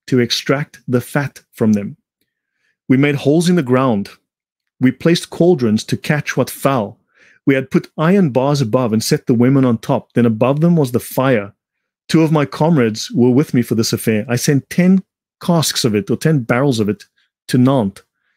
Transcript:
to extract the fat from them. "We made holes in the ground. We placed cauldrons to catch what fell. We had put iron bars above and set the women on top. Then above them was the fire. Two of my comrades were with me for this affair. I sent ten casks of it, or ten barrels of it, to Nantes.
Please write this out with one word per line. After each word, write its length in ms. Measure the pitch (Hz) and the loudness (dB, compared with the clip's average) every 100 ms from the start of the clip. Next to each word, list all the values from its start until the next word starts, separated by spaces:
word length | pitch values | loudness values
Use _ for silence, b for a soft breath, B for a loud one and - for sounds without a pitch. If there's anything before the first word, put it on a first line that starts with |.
| - | -2
to 100 | 127 | 0
extract 640 | 120 - - 139 156 - - | 0 -2 -2 -4 -6 -12 -4
the 140 | 123 | -4
fat 420 | - 147 135 - - | -2 -6 -6 -10 -18
from 200 | - 110 | -4 0
them. 240 | 104 101 - _ _ _ _ _ _ _ _ - | 0 -2 -14 _ _ _ _ _ _ _ _ -2
"We 100 | 131 | 0
made 160 | 147 | 2
holes 340 | 139 135 156 170 | 0 0 0 2
in 80 | 180 | 0
the 60 | |
ground. 480 | 127 127 135 104 104 - _ _ _ _ _ - | 0 0 0 -2 -6 -12 _ _ _ _ _ -2
We 100 | 127 | -2
placed 400 | 123 165 170 - | 0 0 0 -2
cauldrons 520 | - 170 175 117 107 | 0 2 2 2 -2
to 120 | - - | -2 -6
catch 400 | - 151 - - | -4 -4 -4 -4
what 140 | 123 | -4
fell. 480 | - 139 135 104 - b b b b - | -4 -2 -2 -4 -10 b b b b -2
We 80 | |
had 160 | 135 131 | -2 0
put 200 | - - - | -4 -4 -2
iron 340 | 160 202 175 | 0 2 2
bars 300 | 123 135 147 | 0 0 0
above 320 | 117 123 123 | 0 0 0
and 100 | 110 | -2
set 240 | - 151 - | -2 -2 0
the 80 | |
women 300 | 120 123 139 | 2 4 4
on 140 | 131 113 | 2 0
top. 340 | - 127 - | -2 -4 -2
Then 140 | - 117 | 0 0
above 340 | 110 123 143 | 2 0 2
them 160 | 165 170 | 2 2
was 160 | 135 | 0
the 80 | 120 | -2
fire. 540 | - - 135 117 98 - _ _ _ _ - | -4 -2 0 0 -2 -14 _ _ _ _ -2
Two 120 | 160 | 0
of 80 | 160 | 2
my 140 | 156 | 2
comrades 680 | 139 - 156 165 113 110 - | -2 0 0 2 0 -2 -4
were 200 | 196 123 | 0 2
with 240 | 123 - | 2 2
me 80 | 127 | 0
for 140 | 117 113 | 0 -2
this 180 | 113 | -2
affair. 320 | 113 - 110 120 | -4 -2 -2 -2
I 80 | 120 | -2
sent 320 | - 139 - | 0 -2 -2
ten 340 | - 180 190 - _ _ _ | 0 2 2 0 _ _ _
casks 460 | - 170 - - 123 | -2 -2 -2 -4 -2
of 80 | |
it, 160 | 104 98 | -2 -2
or 80 | 110 | -2
ten 220 | 156 156 | 0 0
barrels 400 | 113 123 143 113 | 0 0 0 0
of 100 | 104 | -2
it, 160 | 104 - _ _ _ - | -4 -10 _ _ _ -4
to 80 | 127 | 0
Nantes. 460 | 127 139 101 - - _ _ | 2 2 -2 -6 -18 _ _